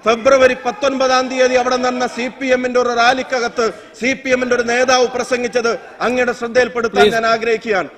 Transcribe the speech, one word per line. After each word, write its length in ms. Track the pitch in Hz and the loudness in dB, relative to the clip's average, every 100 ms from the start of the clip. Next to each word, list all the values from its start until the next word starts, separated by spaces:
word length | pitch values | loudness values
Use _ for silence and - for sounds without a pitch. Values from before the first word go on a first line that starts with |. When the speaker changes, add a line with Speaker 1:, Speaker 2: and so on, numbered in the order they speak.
| - | 0
Speaker 1:
ഫെബ്രുവരി 480 | 233 220 269 262 | 2 4 6 4
പത്തൊൻപതാം 720 | 254 247 233 277 269 262 254 254 | 2 -4 -2 -2 0 2 2 0
തീയതി 280 | 254 254 254 | 0 2 2
അവിടെ 220 | 247 254 | 0 0
നടന്ന 300 | 247 247 247 | -2 -2 -4
സി 240 | 240 247 254 | -4 -8 -6
പി 60 | 269 | -2
എമ്മിന്റെ 320 | 254 254 247 | 0 0 0
ഒരു 100 | 247 | 0
റാലിക്കകത്ത് 840 | 240 233 262 254 254 233 233 226 - - - | 2 2 2 -2 -4 -4 -2 -4 -4 -18 -6
സി 120 | 240 | -4
പി 160 | 269 269 | -4 -2
എമ്മിന്റെ 260 | 254 247 240 | -2 0 -2
ഒരു 80 | |
നേതാവ് 440 | 233 240 254 254 240 | 0 0 2 2 2
പ്രസംഗിച്ചത് 720 | - 240 247 240 240 233 202 - - | -2 -4 -2 -2 -2 -2 -4 -8 -6
അങ്ങയുടെ 320 | 196 254 247 | -4 0 -2
ശ്രദ്ധയിൽപ്പെടുത്താൻ 680 | 254 240 233 240 233 226 - | -4 -2 0 0 -2 -4 2
Speaker 2:
പ്ലീസ്. 120 | 208 | 2
Speaker 1:
ഞാൻ 120 | 226 226 | 4 0
ആഗ്രഹിക്കുകയാണ്. 640 | 226 226 220 233 196 147 | 0 0 -2 0 -2 -2